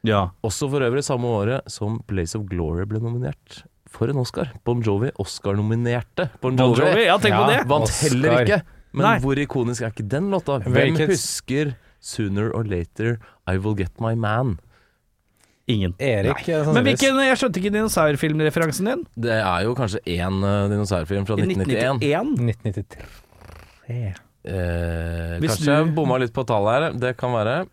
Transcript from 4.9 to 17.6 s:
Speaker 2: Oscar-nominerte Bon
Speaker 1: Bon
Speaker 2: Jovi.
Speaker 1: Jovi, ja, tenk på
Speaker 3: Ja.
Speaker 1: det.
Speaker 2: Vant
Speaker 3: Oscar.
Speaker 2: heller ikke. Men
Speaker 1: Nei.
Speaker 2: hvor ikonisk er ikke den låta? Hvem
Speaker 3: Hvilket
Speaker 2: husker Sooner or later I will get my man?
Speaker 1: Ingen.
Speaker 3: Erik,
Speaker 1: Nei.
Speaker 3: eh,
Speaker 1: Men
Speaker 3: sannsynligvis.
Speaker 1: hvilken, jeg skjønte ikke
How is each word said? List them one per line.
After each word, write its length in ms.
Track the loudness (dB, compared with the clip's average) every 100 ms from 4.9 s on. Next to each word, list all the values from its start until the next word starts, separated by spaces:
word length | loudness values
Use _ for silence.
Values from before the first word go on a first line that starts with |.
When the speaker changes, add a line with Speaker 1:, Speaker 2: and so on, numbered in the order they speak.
| 0 0 -4
Speaker 2:
Oscar-nominerte 1120 | -8 -6 -2 0 0 0 0 -2 -4 -6 -6 -4
Bon 140 | -2 4
Speaker 1:
Bon 200 | 4 6
Speaker 2:
Jovi. 160 | 4
Speaker 1:
Jovi, 140 | 4 4
ja, 100 | 4
tenk 160 | 4
på 160 | 4 4
Speaker 3:
Ja. 80 | 4
Speaker 1:
det. 100 | 4
Speaker 2:
Vant 160 | 2 2
Speaker 3:
Oscar. 200 | 2 2
Speaker 2:
heller 360 | 2 4 4 4
ikke. 160 | 2 0 -18 -12
Men 100 | 0
Speaker 1:
Nei. 160 | 2 2
Speaker 2:
hvor 160 | 2 0
ikonisk 460 | 0 -2 -2 -2
er 80 | -6
ikke 180 | -6 -4
den 220 | -2 0
låta? 320 | -2 0 -2
Hvem 120 | 2
Speaker 3:
Hvilket 340 | 4 4 2 2
Speaker 2:
husker 680 | 0 -2 -8 -4 -2 -2 -6 _ _
Sooner 520 | -14 -4 -2 0 -2
or 100 | -2
later 540 | -2 -4 -4 -4 -4 -4 -8 _ -4
I 100 | -2
will 160 | 0
get 260 | -2 -4 -4
my 140 | -4
man? 460 | -2 -2 -2 -2 -4 -10 _ _ _ _ _ _ _ _ _ -4
Speaker 1:
Ingen. 280 | 0 0 -2
Speaker 3:
Erik, 460 | -2 2 0 0 -2
Speaker 1:
Nei. 60 |
Speaker 3:
eh, 100 | 0 2
Speaker 1:
Men 100 | 2
Speaker 3:
sannsynligvis. 240 | 4 2
Speaker 1:
hvilken, 200 | 2 2 2
jeg 120 | 2
skjønte 180 | 0
ikke 160 | 0